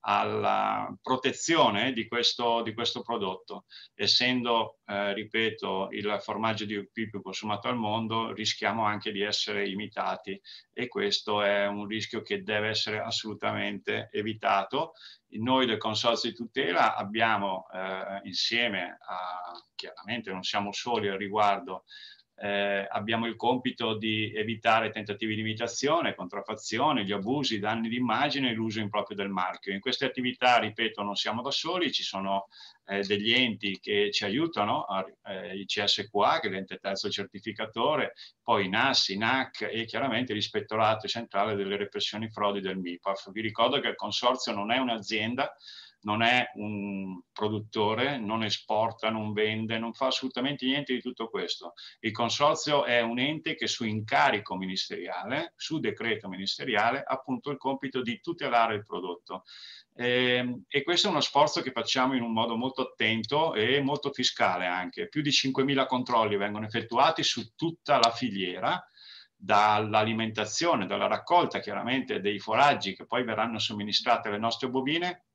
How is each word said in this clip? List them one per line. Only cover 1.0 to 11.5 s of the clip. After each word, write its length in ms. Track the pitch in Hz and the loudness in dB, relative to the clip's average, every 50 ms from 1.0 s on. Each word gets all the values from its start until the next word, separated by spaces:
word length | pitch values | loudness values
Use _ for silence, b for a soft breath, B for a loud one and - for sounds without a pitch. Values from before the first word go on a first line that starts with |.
protezione 920 | _ - 131 127 - 135 117 - - - 170 160 143 117 104 101 110 131 131 | _ 0 0 2 2 0 -2 -2 -2 0 4 6 6 6 4 4 0 0 0
di 140 | 113 107 - | -2 -4 -2
questo, 560 | - 120 117 - - - 123 120 117 117 117 | -2 2 2 2 2 2 2 2 2 2 0
di 100 | 117 104 | -2 -4
questo 280 | 110 120 120 - 123 | -2 -2 -2 -2 -4
prodotto. 640 | 107 - 117 113 101 95 92 92 - - 101 95 - B B B B B _ | -4 -4 -4 -2 -2 -4 -4 -6 -10 -14 -14 -14 -14 B B B B B _
Essendo, 840 | _ 104 101 - - 123 123 127 127 117 120 117 113 110 113 - _ _ | _ 2 4 4 6 6 4 4 2 2 4 4 2 2 0 -4 _ _
eh, 280 | - 104 101 101 101 98 | -4 -2 0 0 0 -2
ripeto, 760 | 101 107 110 - 113 113 110 107 - - 98 98 95 98 95 | -2 -6 -2 0 2 2 2 0 -2 -4 -4 -2 -2 -2 -4
il 260 | - - 101 104 104 98 | -4 -4 -2 -2 -2 -2
formaggio 440 | - - 98 101 110 110 110 107 110 | -4 -4 -4 -2 0 0 0 0 -2
D 100 | 101 107 101 | -4 -4 -6
O 100 | 101 - | -6 -8
P 180 | _ - 113 104 | _ -6 -6 -6
più 120 | - 101 | -6 -10
consumato 460 | 95 95 95 - - 107 104 101 - 120 | -10 -8 -10 -8 -4 -4 -4 -2 -2 -2
al 100 | 127 120 | -2 -2
mondo, 560 | 113 104 107 113 113 110 113 113 117 113 98 | -2 -2 -2 -2 -2 -2 -2 -2 -2 -4 -6
rischiamo 500 | 98 107 104 - - - 101 101 117 113 | -4 -4 -4 -4 -2 -2 -2 0 2 0
anche 280 | 104 104 104 104 110 | 0 0 -2 -4 -6
di 100 | 104 101 | -4 -2
essere 460 | 101 104 101 - - - 104 101 101 98 | -2 -2 0 -2 -2 -2 -2 -2 -2 -2
imitati 720 | 95 98 107 101 - 98 95 95 95 - - - 98 101 B B B B B B _ | -2 -4 -6 -6 -6 -4 -2 -2 -4 -4 -6 -10 -10 -12 B B B B B B _
e 140 | - 120 120 | -8 -8 -6
questo 560 | - 101 101 101 101 - - - 107 104 104 | -2 -2 0 0 0 0 0 0 0 2 4
è 240 | 101 | 4